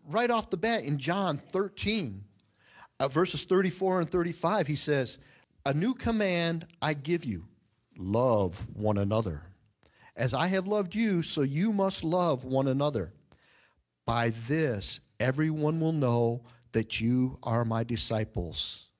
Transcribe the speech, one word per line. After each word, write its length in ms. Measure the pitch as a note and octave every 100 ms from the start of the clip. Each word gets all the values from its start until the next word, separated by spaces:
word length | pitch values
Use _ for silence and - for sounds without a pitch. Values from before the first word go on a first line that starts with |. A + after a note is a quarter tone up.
| -
Right 220 | F#3 A#3+
off 200 | A#3 -
the 60 | F3+
bat 260 | A3 A3+
in 160 | C#3 C#3+
John 380 | C3 F#3 F#3+ C#3+
thirteen, 880 | - F#3 G3 - G3+ A3 C#3 G2 G2+ _ _ _ _ - - _
uh, 80 | C3+
verses 380 | C#3 F3+ -
thirty-four 560 | - F#3+ F#3 F3+ F#3+ F#3
and 100 | D#3+
thirty-five, 560 | F3+ F3 E3 E3 G#3 D3
he 80 |
says, 440 | C#3+ - C#3+ B2 - - - _ _
"A 80 | C#3
new 220 | C#3+ G#3+
command 720 | B3+ A3+ A3+ G3+ F3 E3+ E3 E3 -
I 140 | D3
give 300 | D3+ C#3 E3+
you, 220 | C3 F#2 - _ _ _ _ -
love 680 | F#2 G#2+ B2+ A2 F#2+ - -
one 240 | - G#2+ G#2
another. 440 | G2+ G#2+ G#2+ D2 - - _ _ - _ - -
As 180 | B2+
I 140 | C3 F3
have 180 | F#3+ F#3
loved 280 | G#3 F#3
you, 280 | G#3 A3+ F3+
so 200 | D#3+ -
you 300 | C#3 C#3+ G#3+
must 300 | G3+ F#3+ F#3
love 420 | D#3+ F3+ F3 C3
one 220 | B2+ C3 C3+
another. 460 | C3 D3 C3 E2+ - _ - _ _ _ _ _ _
By 260 | - A#2 A#2
this, 680 | A2+ A2+ D#3 D3+ G#2+ - - _ _
everyone 580 | B2 C3 D#3 D#3 D3+ E3
will 140 | D#3+
know 500 | D#3+ C3 A#2+ A#2 A#2+ - - _
that 280 | A2+ A2+ -
you 380 | A2+ B2+ B2+ C3
are 200 | - A#2
my 200 | A2+ A2+
disciples." 1040 | A#2 A2+ - A2 G#2+ - E2+ D2+ - - - _